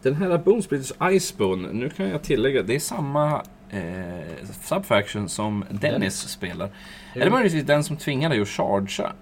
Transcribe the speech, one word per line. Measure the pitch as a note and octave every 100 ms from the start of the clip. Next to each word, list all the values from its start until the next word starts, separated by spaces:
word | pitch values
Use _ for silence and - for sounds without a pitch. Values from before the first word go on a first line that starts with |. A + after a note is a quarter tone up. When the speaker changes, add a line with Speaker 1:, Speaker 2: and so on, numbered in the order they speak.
Speaker 1:
Den | C3
här | D3+ F#3+ F3
Bone | F3 A#3
Splitters | G3 C#3+ C3+ -
Icebone, | F3 F#3+ - - G2 F#2 F2+
nu | G#2 C3
kan | D#3 G3
jag | F3+
tillägga, | - C3+ B2 C3+
det | F#2+
är | C3+
samma, | - A3+ C#3+ D3 D3+ D3 - - -
eh, | G2+ E2+ F#2 F2+ F2 E2 D2 G2+ -
subfaction | - G3 G3 G#2+ G2+ G#2+ G2
som | - G#2+ G#2 G2
Dennis | G2+
Speaker 2:
Dennis. | G2+ - G2 - -
Speaker 1:
spelar. | - F2+ E2+ F#2+ - - - -
Speaker 2:
Jo. | B2
Speaker 1:
Är |
det | B2
möjligtvis | B3 G#3+ D#3+
den | D3 D3
som | D3 D3
tvingar | - C3+ D#3+
dig | B2
att | G2+
chargea? | - - G2 G2 - - -